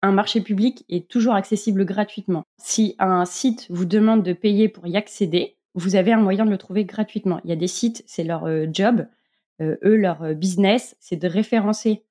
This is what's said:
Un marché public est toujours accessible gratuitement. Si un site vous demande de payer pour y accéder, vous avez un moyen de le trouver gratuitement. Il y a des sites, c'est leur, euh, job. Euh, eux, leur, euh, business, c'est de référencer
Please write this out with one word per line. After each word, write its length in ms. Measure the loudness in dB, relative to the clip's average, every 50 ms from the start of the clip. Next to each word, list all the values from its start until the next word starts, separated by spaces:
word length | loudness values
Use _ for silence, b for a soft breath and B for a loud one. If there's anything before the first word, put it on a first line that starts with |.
Un 100 | 0 2
marché 300 | 2 2 0 0 -2 -4
public 440 | -2 -2 0 0 0 0 0 -4 -8 -8
est 180 | -6 -6 -6
toujours 280 | _ -2 0 2 2 2
accessible 500 | 0 0 -2 -4 -2 0 -2 0 0 0
gratuitement. 560 | -2 -2 -4 -4 -4 -8 -8 -4 -4 -4 -4 -6 -10 _
Si 380 | _ -8 -4 0 0 0 0 0
un 280 | -2 0 2 2 0 0
site 420 | -2 -4 -2 -2 -2 -2 -2 -8 -8
vous 160 | -6 -4 -2
demande 380 | 0 2 4 4 4 4 2 2
de 100 | 0 -2
payer 360 | 0 0 2 4 4 2 2
pour 180 | 0 -6 -8
y 100 | -4 -4
accéder, 580 | -4 -4 -4 -4 -4 -2 0 0 -2 -2 -4 -8 _ _ _ _
vous 200 | -6 -2 2 2
avez 180 | 4 4 4 4
un 80 | 4
moyen 240 | 4 2 2 2 2
de 40 | 0
le 80 | 0
trouver 260 | -2 -6 -4 -4 -4 -4
gratuitement. 560 | -2 -4 -6 -6 -4 -6 -4 -2 -2 -2 -2 -4
Il 80 | -6
y 20 | -4
a 20 |
des 120 | -4 -4
sites, 360 | -4 -4 -4 -4 -4 -4 -6 -14
c'est 160 | -12 -8 -6 -6
leur, 220 | -4 -4 -4 -4
euh, 200 | -2 -2 -2 -2 -2
job. 340 | 0 0 2 2 2 0 -2 b b b b b b b b _ _ -6
Euh, 160 | -4 -4 -4 0 2
eux, 140 | 4 4
leur, 260 | 4 4 0 -2 -4 -6
euh, 100 | -6 -4
business, 640 | -4 -4 -2 0 2 2 4 2 2 -2 -6 -16 _
c'est 160 | _ -10 -6
de 120 | -4 -4
référencer 800 | -2 0 0 0 2 0 0 2 0 -2 0 0 0 0 0 -4 _